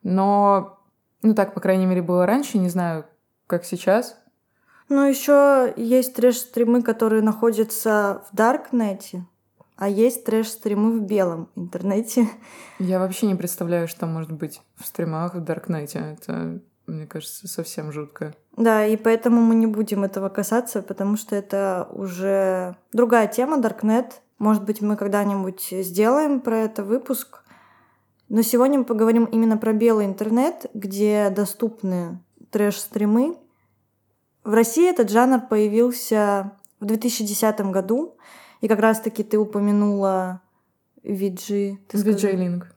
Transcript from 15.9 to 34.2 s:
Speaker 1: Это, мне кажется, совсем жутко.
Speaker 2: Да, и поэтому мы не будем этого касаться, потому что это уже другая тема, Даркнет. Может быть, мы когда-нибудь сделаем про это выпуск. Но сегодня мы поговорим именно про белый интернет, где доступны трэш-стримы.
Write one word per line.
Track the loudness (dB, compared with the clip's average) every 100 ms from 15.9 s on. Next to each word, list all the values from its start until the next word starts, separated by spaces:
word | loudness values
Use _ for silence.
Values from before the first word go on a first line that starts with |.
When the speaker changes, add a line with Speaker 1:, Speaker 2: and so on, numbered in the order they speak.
| -10 -10 -12
Speaker 1:
Это, | -10 -8 -8 -10 _ _ -12
мне | -12 -10
кажется, | -14 -14 -16 -12
совсем | -10 -10 -10 -10
жутко. | -10 -12 -12 -14 -14 _ 0
Speaker 2:
Да, | 2 4 2
и | 0
поэтому | 2 2 4 4
мы | 6 4
не | 2
будем | 0 -2 -2
этого | -2 -4 -6
касаться, | -4 0 0 -2 -8
потому | -8 -6 -2 -2
что | -2 -6
это | -4 -2 -2 -4 -6
уже | -10 -10 -6 -2 0 0 -2 -4 -12 _
другая | 0 4 4 4
тема, | 0 0 0
Даркнет. | 0 -2 0 0 0 -10 _ _
Может | 2 2
быть, | 0 -4
мы | -2 -2
когда-нибудь | -2 0 0 -2 -4 -8 -8
сделаем | -6 -6 0 2 4 2 0
про | 0 -2
это | -2 -4
выпуск. | -2 -4 -2 -6 -6 -18 _ -20 _ _ _ _ _ _ _
Но | 0
сегодня | 2 4 4 2
мы | 0
поговорим | 0 2 4 2
именно | 2 2 2
про | 0
белый | 2 2 2 0
интернет, | -2 -2 0 0 -2 -12
где | -12 -10 -2 0 2 0
доступны | 0 -4 -2 -6 -4 -4 -4 -6 -10 _ _ -8
трэш-стримы. | -2 -2 -2 -8 -2 2 2 2 -4 _ _ _ _ _ _ _ _